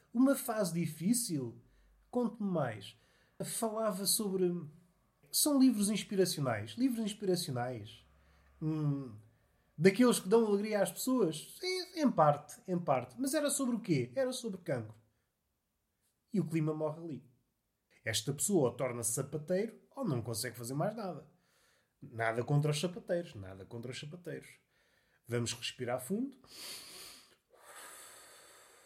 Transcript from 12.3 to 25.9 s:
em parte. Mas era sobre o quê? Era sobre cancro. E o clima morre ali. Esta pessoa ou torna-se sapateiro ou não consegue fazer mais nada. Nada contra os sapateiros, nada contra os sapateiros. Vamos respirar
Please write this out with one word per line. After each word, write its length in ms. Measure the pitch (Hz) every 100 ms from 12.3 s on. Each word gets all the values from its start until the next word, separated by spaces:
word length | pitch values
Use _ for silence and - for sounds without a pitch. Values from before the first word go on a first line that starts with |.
| 143 - - -
em 100 | 175
parte. 380 | 170 127 120 233
Mas 160 | 269
era 160 | 311 285
sobre 240 | 277 247
o 60 | 233
quê? 320 | 185 143 120
Era 180 | 269 254
sobre 280 | 254 226 190
cancro. 340 | - 123 107 - _ _ _ _ _ _ _ _ _ _ _ _ -
E 60 | 196
o 80 | 151
clima 260 | 160 151
morre 300 | 156 151 160
ali. 300 | 170 123 - _ _ _ _ _ _ _
Esta 280 | 113 107 -
pessoa 380 | 147 - 185 123
ou 60 | 113
torna-se 360 | 131 120 113
sapateiro 640 | - 127 156 151 185 233 - _ 277
ou 80 |
não 160 | 226 123
consegue 360 | 107 110 123 110
fazer 180 | 117
mais 200 | 139 196
nada. 320 | 226 190 147 - _ _ _ _ _ _ _
Nada 400 | 117 113 113 117
contra 300 | 123 147 147
os 80 | 147
sapateiros, 540 | 180 226 - 175 175
nada 300 | 104 95 95
contra 280 | 92 117 123
os 60 | 120
sapateiros. 500 | 147 180 165 131 - - _ _ _ _ _ _ -
Vamos 260 | 120 113
respirar 480 | - - - 120